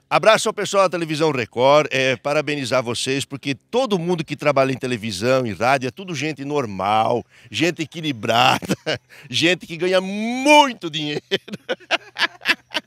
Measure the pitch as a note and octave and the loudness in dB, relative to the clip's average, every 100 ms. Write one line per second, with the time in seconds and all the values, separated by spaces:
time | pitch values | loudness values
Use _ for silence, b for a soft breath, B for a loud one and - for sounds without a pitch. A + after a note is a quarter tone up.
0 | _ D#3 F3 G#3+ A3 G#3 G3 G3 F#3+ F3 | _ 2 4 4 2 -4 -2 2 2 0
1 | E3 D#3 D#3+ C3+ G#2+ - C3 D3 C#3 C3 | -4 0 0 0 -4 2 6 6 4 0
2 | C3 B2 C#3+ D3 D3 D3 B2+ B2+ A#2+ A2+ | 0 0 0 -2 -2 -4 0 -2 -2 -4
3 | - C3+ - C3+ C#3 B2+ _ A#3 C4 G3 | -2 -4 -4 -8 -6 -8 _ -2 0 0
4 | E3 F3 D#3+ D3 D3+ C#3 C3+ C3 B2+ B2 | 0 -4 -4 -2 0 2 0 0 -4 -4
5 | A2 F#2 A2+ C3 B2 F#2 A2+ C#3 B2 - | -6 -4 0 0 0 -2 0 0 -2 -10
6 | F#3+ D#3 D3 C#3 C#3 D3 A#2+ F#2+ F#2+ G#2+ | -10 -6 -6 -6 -4 -4 -4 -4 0 2
7 | A2+ A#2+ - b b G#2 D#3+ E3 D#3 E3+ | 2 0 -4 b b -4 -2 -2 -8 -8
8 | D#3 A#2+ G#2+ A2+ B2+ B2+ - - - C#3 | -8 -6 -2 4 4 2 -2 -6 -4 -8
9 | _ - A#2+ A#2+ D#3+ F3+ - D#3+ F3+ F#3 | _ -20 -8 0 0 0 -4 -6 0 0
10 | F#3+ G3+ A3 B3 C4+ D4 C#4+ A#3 F3 D3+ | 0 -4 -4 -2 6 6 6 2 -8 -6
11 | D3+ D3 - F#3+ - G#3 - - F4+ - | -4 -6 -4 -6 -6 -14 -8 -10 -4 -4
12 | G#4 - E4+ F4 - - _ - | -4 -4 -4 -4 -4 -4 _ -10